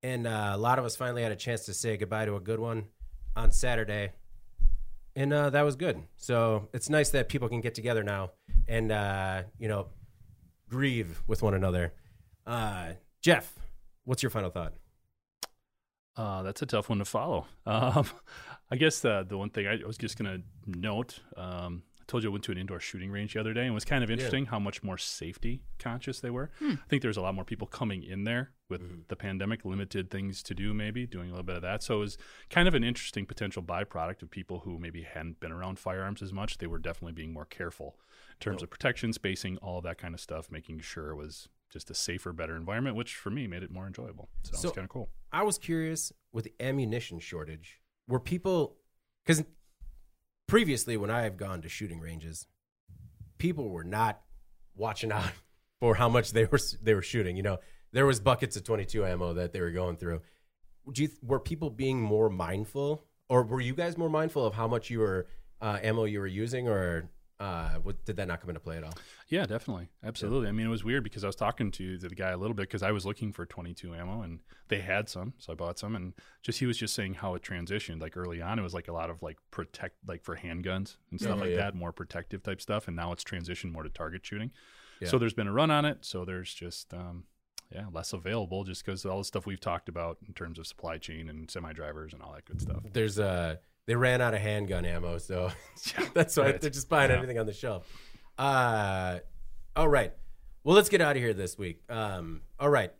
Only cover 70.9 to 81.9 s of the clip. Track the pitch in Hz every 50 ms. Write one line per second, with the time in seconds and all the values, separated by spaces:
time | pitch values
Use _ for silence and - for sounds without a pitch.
70.9 | 123 139 113 107 - 110 101 98 98 - 110 104 117 - 117 101 - - 92 92
71.9 | 92 90 90 87 87 92 95 92 92 90 95 110 117 101 98 - - 104 92 98
72.9 | 107 101 92 98 104 - 113 104 98 - 87 85 - - 85 85 87 - - 87
73.9 | 85 82 87 90 82 - 107 85 87 85 - - - - - - 110 98 90 92
74.9 | 95 101 107 - - 92 90 110 - - - - 85 80 87 85 90 - - 104
75.9 | 113 104 90 92 92 - - - - _ _ - 113 - 135 123 117 - 113 107
76.9 | - - 104 95 95 - - 98 90 90 - - 98 87 87 85 98 104 - -
77.9 | 85 82 78 80 - 90 90 87 85 85 82 87 107 113 101 90 85 87 82 -
78.9 | 85 82 82 85 82 85 - 80 80 - _ _ - - - - - - - 92
79.9 | _ _ - - 90 82 _ - 85 78 - 87 85 87 90 90 92 95 98 -
80.9 | - - _ _ - 90 - 104 98 101 98 92 87 90 98 101 98 92 87 85